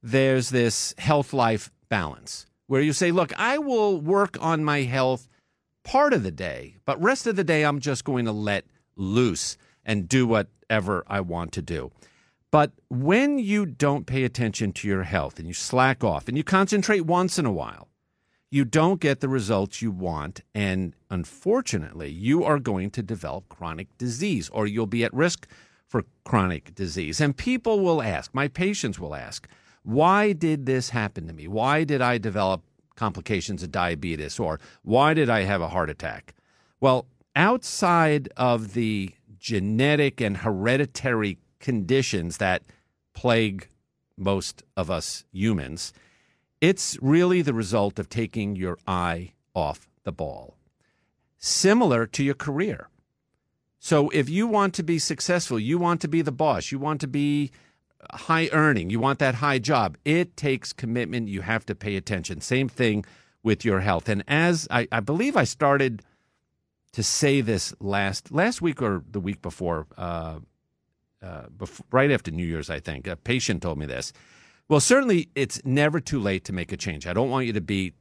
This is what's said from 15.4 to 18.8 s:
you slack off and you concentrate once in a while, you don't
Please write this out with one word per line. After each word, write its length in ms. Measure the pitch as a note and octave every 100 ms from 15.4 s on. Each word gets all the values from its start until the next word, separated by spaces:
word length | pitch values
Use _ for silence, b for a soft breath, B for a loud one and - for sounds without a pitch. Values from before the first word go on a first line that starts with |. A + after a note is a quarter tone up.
| D#2+
you 80 |
slack 480 | F2 - B2 C3 B2+
off 240 | A2 D2+ -
and 100 | B2+
you 60 |
concentrate 600 | - F#3+ G3 G#3 G3 G#3
once 360 | E3 F3 F3+ -
in 80 | C#3
a 60 |
while, 360 | F2+ A#1 - - _ _ _ _ _ _
you 140 | C#3
don't 360 | B2 D#3